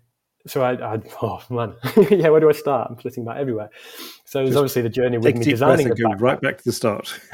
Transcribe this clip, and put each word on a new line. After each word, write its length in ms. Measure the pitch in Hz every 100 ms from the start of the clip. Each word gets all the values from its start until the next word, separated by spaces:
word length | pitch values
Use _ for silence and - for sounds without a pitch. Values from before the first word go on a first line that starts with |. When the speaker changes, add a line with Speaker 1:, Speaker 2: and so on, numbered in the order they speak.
| _ _ _ _ -
Speaker 1:
so 160 | 143
I, 320 | 127 123 117
I, 60 | 110 - -
oh 200 | 113 104 -
man, 240 | 123 113 - 131
<laughs> 100 | - 196
yeah, 180 | 190 165
where 100 | 156
do 80 | 156
I 40 |
start? 360 | 151 - 131 110
I'm 60 | 120
flitting 280 | - 120
about 140 | 113 113
everywhere. 320 | 139 110 104 - - - - -
So 140 | _ 139
there's 100 | 135
Speaker 2:
Just 80 | 139
Speaker 1:
obviously 240 | 139 127
the 60 | 117
journey 260 | 123 123 120
with 60 | 117
Speaker 2:
take 100 | 120
a 20 |
Speaker 1:
me 40 | 117
Speaker 2:
deep 120 | 120
breath 180 | 139 -
Speaker 1:
designing 120 | 131
Speaker 2:
and 80 | 113
Speaker 1:
a 40 |
Speaker 2:
go 220 | 113 101
right 140 | 120 147
Speaker 1:
backpack. 40 |
Speaker 2:
back 160 | 131 -
to 60 |
the 80 | -
start. 480 | 110 117 107 - - -